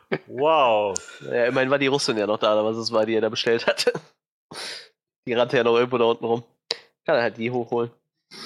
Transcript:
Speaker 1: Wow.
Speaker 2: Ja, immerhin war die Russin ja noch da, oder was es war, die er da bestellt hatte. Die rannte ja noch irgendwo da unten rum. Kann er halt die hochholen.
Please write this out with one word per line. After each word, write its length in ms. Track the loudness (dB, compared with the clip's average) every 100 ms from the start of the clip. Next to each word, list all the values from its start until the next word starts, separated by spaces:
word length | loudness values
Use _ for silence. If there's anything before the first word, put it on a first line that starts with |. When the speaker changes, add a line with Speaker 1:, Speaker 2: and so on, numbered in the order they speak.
| -8 -8 -8
Speaker 1:
Wow. 680 | -2 2 4 4 4 0 -4 -10 -16
Speaker 2:
Ja, 260 | -4 0 0
immerhin 240 | 2 2
war 80 | 2
die 80 | 2
Russin 300 | 0 -2 0
ja 80 | 0
noch 120 | 2
da, 140 | 2
oder 100 | 2
was 120 | 0 -2
es 160 | -2
war, 140 | 0 0
die 80 |
er 60 | 0
da 80 | 0
bestellt 380 | -2 0 0 0
hatte. 260 | 0 -2 -4 -12 _ _ _ _ -16 -14 -14 -18 _ _ _ -4
Die 80 |
rannte 220 | 0 2 2
ja 80 |
noch 120 | 4 4
irgendwo 220 | 2 2
da 60 |
unten 200 | 2 2
rum. 180 | -2 -4 -4 _ -12 -12 _ _
Kann 120 | -2 0
er 60 |
halt 140 | 0 -4
die 140 | -6
hochholen. 400 | -4 -4 -4 -4 _ _ _ _ -18